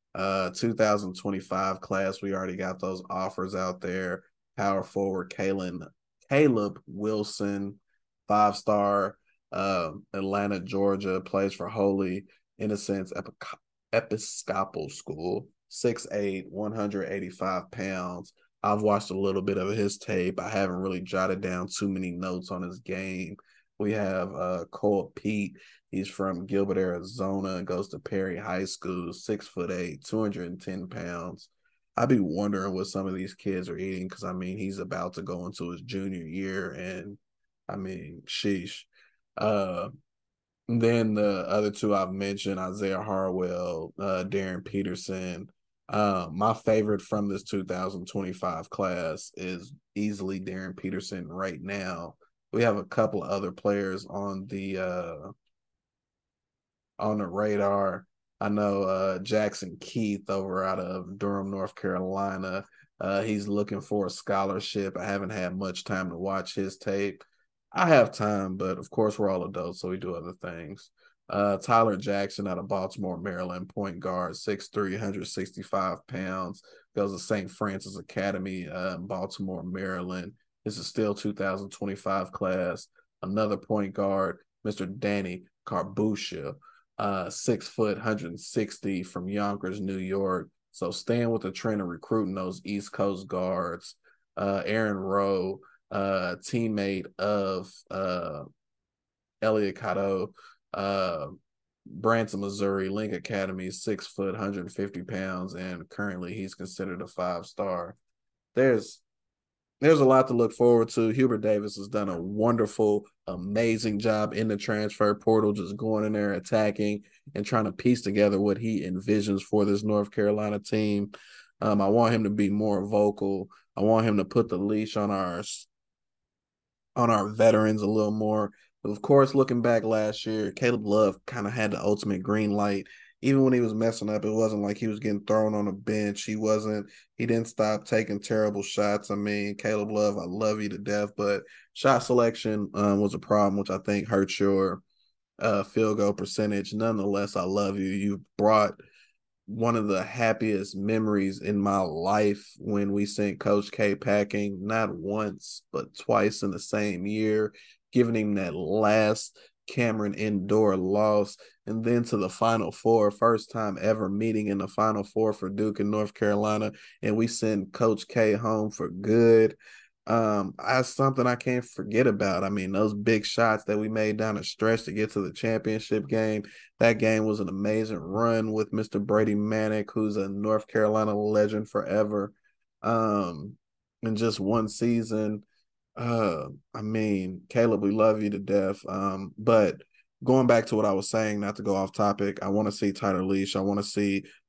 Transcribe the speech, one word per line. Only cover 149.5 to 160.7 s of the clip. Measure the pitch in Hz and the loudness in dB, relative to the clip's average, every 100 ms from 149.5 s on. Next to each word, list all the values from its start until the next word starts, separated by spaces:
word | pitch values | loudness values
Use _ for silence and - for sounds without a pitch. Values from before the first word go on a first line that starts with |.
| 113 117 | -2 0
of | 117 104 | 2 2
the | 95 | 0
happiest | 95 120 113 110 110 101 98 95 | -2 0 2 2 0 0 -2 -4
memories | 101 110 107 104 98 95 | 0 2 2 2 0 -2
in | 98 101 | -2 0
my | 101 98 | 2 2
life | 92 78 90 104 104 101 - - | 0 -2 2 4 4 2 -8 -12
when | - 101 101 | -2 0 0
we | 101 | 0
sent | 101 - 104 - | 0 0 -2 0
Coach | 104 104 104 | 2 2 0
K | - 104 98 | 0 0 2
packing, | 104 104 101 107 101 98 | 2 2 2 -2 -4 -4
not | 101 113 107 | -2 0 -2
once, | 90 87 107 107 - - - _ | -4 -4 -2 -4 -6 -12 -14 _
but | - - - | -8 -8 -8
twice | - 110 104 107 | 0 4 4 0
in | 98 | -4
the | 87 | -4
same | - 107 104 87 | -4 -2 -2 -2
year, | 98 107 107 107 107 - - _ _ | -4 0 2 2 0 -6 -20 _ _
giving | 123 117 | 2 4
him | 113 104 | 2 2
that | 101 92 | 0 -2
last | 80 80 104 107 110 107 110 - - - _ - | -4 -2 2 4 6 4 2 -4 -14 -20 _ -8
Cameron | - 117 110 104 | 0 0 0 -4
Indoor | - 107 101 98 104 107 | -2 -2 0 2 4 6